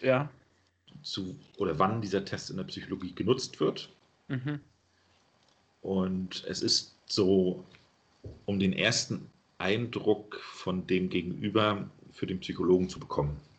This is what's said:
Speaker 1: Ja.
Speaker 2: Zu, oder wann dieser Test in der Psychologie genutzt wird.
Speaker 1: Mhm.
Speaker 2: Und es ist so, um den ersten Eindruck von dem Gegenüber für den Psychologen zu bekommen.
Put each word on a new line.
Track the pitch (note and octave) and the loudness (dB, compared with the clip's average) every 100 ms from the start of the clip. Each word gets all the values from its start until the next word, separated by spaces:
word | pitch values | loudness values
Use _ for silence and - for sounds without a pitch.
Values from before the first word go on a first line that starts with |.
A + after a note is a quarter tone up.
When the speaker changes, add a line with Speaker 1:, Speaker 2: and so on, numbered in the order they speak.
Speaker 1:
Ja. | C3 B2+ D3 - _ _ _ _ _ - | 2 2 0 -10 _ _ _ _ _ -18
Speaker 2:
Zu, | - - F#2 - - - | -8 -6 -6 -8 -12 -2
oder | F#2 D#2 | 0 2
wann | F#2+ A2+ | 2 2
dieser | G#2 G2 F#2+ | 0 -2 -2
Test | G2+ - | -6 -6
in | F#2+ | -8
der | F#2 | -8
Psychologie | - - G2 F2+ - | -10 -8 -8 -6 -2
genutzt | F#2 B2 - - | 2 2 0 0
wird. | - - - - _ _ - | 0 0 -8 -18 _ _ -6
Speaker 1:
Mhm. | C3 C3 D3 - _ _ _ _ _ _ _ _ _ _ _ | -4 -4 -6 -10 _ _ _ _ _ _ _ _ _ _ _
Speaker 2:
Und | - F#2+ F#2 F#2 F#2 - - | -2 0 2 0 -4 -8 -8
es | - | -2
ist | - - - - - | 0 0 -2 -14 -4
so, | - F#2+ - F2+ - - - _ _ _ _ - - - | 2 6 6 4 2 -6 -20 _ _ _ _ -18 -12 -4
um | G2+ | 0
den | F#2+ | 2
ersten | - G2+ - - - - _ _ - | 4 2 2 -2 -6 -8 _ _ -4
Eindruck | F#2 A2 A#2+ G#2+ G#2 G#2+ - - | 0 0 0 -2 2 2 0 -14
von | - - - F#2 F2+ | -14 -10 -4 -2 0
dem | F#2 F#2 | 2 2
Gegenüber | F2+ F2 D3 G#2+ G#2+ G#2+ G2+ F#2+ - - | 0 -2 -4 0 2 4 2 -4 -12 -20
für | - - | -8 -4
den | F#2 | -4
Psychologen | - F#2 E2+ F#2 F#2 | -6 0 4 4 4
zu | - | -4
bekommen. | - - D2 C#2+ - | -6 -2 -2 -2 -10